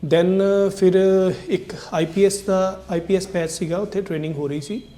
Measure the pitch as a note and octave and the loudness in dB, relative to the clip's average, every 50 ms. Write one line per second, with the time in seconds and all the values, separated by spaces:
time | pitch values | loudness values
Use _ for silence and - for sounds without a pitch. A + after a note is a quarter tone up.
0 | - D3+ D3 E3 F3 F3+ F#3+ F#3+ G3 G3 G3 G3 G3 G3 F#3+ G3 G3 F#3 F3+ F#3+ | 0 2 2 4 4 4 2 2 2 2 4 4 2 0 0 4 4 4 6 6
1 | F#3+ F#3+ F#3+ F#3+ F#3+ F#3 F3+ - - - B3+ F3+ - - - D#3 - - - E3 | 4 6 4 4 4 2 0 -4 -6 -4 -4 -4 -4 -6 -14 -14 -12 -6 -2 -2
2 | E3 D#3+ E3 G3 G3 G3 G3 G3+ - - F#3+ F#3+ F#3+ F#3+ F#3+ F#3+ - - F3+ E3+ | -2 0 2 2 2 2 2 0 -4 -2 0 0 0 -2 -4 -6 -10 -6 -4 -4
3 | E3 E3+ F#3+ F#3+ F#3 F#3+ - F3+ E3 D#3+ E3 - F#3 D#3 E3 F3+ G#3 G#3 G#3 F#3+ | -2 0 -2 -2 -2 -2 -4 -4 -4 -4 -4 -6 -4 -4 -4 -4 -4 -4 -6 -6
4 | G3 G3 E3+ D#3 D3+ D#3 D#3+ C#3+ D3 C#3+ C#3+ D3+ C#3+ - G3+ A3+ - - - | -6 -4 -6 -6 -4 -6 -6 -6 -6 -6 -6 -6 -6 -8 -10 -10 -10 -14 -20